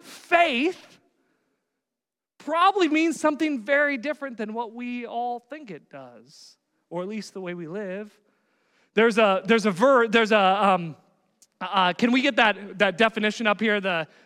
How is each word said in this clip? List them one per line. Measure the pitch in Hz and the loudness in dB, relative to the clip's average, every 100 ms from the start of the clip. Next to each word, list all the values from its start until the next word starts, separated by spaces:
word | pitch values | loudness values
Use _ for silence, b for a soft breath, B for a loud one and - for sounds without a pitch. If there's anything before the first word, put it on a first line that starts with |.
faith | - - - 349 339 240 320 - - _ _ _ _ _ _ _ _ _ _ _ _ _ _ _ | -20 -20 0 2 2 0 -4 -6 -14 _ _ _ _ _ _ _ _ _ _ _ _ _ _ _
probably | - 320 381 403 320 | -4 2 2 4 2
means | 311 330 277 | 2 0 0
something | 311 294 311 277 | -2 0 -2 -4
very | 208 285 294 277 | 0 2 2 -2
different | 277 294 277 226 | -6 -8 -10 -10
than | 214 | -8
what | 220 233 | -8 -10
we | 233 247 247 226 | -10 -10 -10 -8
all | 226 247 240 | -6 -6 -8
think | - 302 254 | -12 -18 -16
it | 147 _ | -18 _
does, | 143 127 117 123 - - _ _ _ _ | -20 -20 -20 -20 -20 -20 _ _ _ _
or | 170 | -10
at | 185 | -8
least | 214 190 | -10 -12
the | 196 | -12
way | 180 | -10
we | 175 156 | -10 -10
live. | 190 196 190 208 _ _ _ _ _ _ _ _ | -10 -10 -10 -14 _ _ _ _ _ _ _ _
There's | - 233 214 | 2 2 4
a, | 214 190 196 | 4 2 2
there's | 226 | 2
a | 208 | 0
ver-, | 170 262 262 233 | 2 4 6 4
there's | 233 214 | 2 4
a, | 214 | 4
um, | 190 196 202 185 165 - _ _ _ _ _ - | 4 4 2 2 -2 -12 _ _ _ _ _ -14
uh, | 185 196 180 | -4 0 2
can | 175 233 | 2 0
we | 254 | 2
get | 277 233 | 2 2
that, | 226 196 202 185 | 2 0 -6 -2
that | 202 175 | 0 2
definition | 226 233 214 208 226 | 0 0 -4 -2 -2
up | 208 | 0
here, | 220 208 | 0 0
the, | 190 170 151 b | -2 -4 -6 b